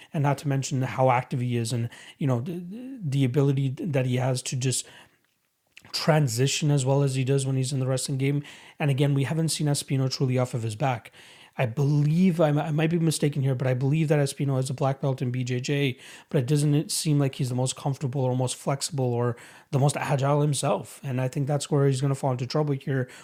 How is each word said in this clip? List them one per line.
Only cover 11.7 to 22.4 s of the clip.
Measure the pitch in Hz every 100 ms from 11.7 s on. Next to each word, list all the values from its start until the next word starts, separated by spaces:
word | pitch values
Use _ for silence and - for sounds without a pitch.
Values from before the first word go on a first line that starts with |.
| 113 139 147 147 165 185 165
I | 156
mi-, | 147
I | 160
might | 151 160
be | 170
mistaken | 165 - 147 143
here, | 135
but | 127 131
I |
believe | 127 135 160 151
that | 151
Espino | 139 - 143 131
is | 127
a |
black | 127 135 135
belt | 139 127
in | 123
B | 127
J | 123 123
J, | 135 143 139 - - - -
but | 160
it | 120
doesn't | 147 147 147 -
seem | - 156 143
like | 139 -
he's | 127
the |
most | 123 131 -
comfortable | 143 135 131 139
or | 127
most | 127 127 -
flexible | - 139 - 139 127
or | 120 120 117 - - -
the | 135
most | 143 -
agile | 135 143 139 147
himself. | 147 135 139 196 - -
And | 139 127
I | 131
think | 147 139
that's | 147 -
where | 147 139
he's | 131
gonna | 143 135
fall | 139
into | 123